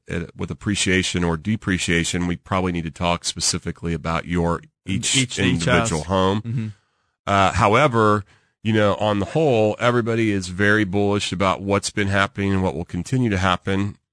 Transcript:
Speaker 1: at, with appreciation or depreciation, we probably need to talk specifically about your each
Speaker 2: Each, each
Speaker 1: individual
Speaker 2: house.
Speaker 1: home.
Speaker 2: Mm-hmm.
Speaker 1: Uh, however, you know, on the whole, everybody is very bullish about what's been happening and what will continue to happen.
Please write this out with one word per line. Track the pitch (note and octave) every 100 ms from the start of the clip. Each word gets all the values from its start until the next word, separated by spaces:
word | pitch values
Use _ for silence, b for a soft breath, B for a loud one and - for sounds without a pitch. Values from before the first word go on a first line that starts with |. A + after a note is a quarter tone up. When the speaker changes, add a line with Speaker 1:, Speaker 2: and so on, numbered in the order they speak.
| -
Speaker 1:
at, | F2 D#2+ -
with | F2
appreciation | E2+ A2 G2 F#2+ F#2 F2+ F2+
or | F2 E2
depreciation, | G2 A2 - F2+ - E2+ E2+ F2+ F2
we | E2+
probably | - F#2+ F#2
need | F2 D#2+
to |
talk | - F2+ F2 -
specifically | - - F2 - - E2+
about | E2 E2 E2 -
your | E2+ E2+ E2 - _ -
each | G#2+ - C3
Speaker 2:
Each, | B2+ -
each |
Speaker 1:
individual | B2 E2+ E2 B2 A2+ D#2+
Speaker 2:
house. | D#2
Speaker 1:
home. | F#2+ F#2+ G#2+
Speaker 2:
Mm-hmm. | A#2 A2+ A2 G#2 _ _ _ _ -
Speaker 1:
Uh, | G2 F#2
however, | - A2 A2+ D3+ A2+ G#2+ G#2 b b b b
you | A2
know, | A2 G#2 F#2
on | G#2+ G#2
the | G2
whole, | D#3 D#3+ A2+ G#2+ -
everybody | A#2+ A#2+ A2+ A2+ A2+
is | G2+ F2+
very | F2+ G#2 G#2+
bullish | G#2 G2+ G2+ G2+ -
about | F2+ F#2+ D#2
what's | G2 G2 -
been | - G2
happening | G2 G2 - G2
and | G2
what | F#2 C#2
will | F2
continue | F2+ - C3 A#2+
to | F#2+
happen. | F#2+ F2+ - G2 G2+ - _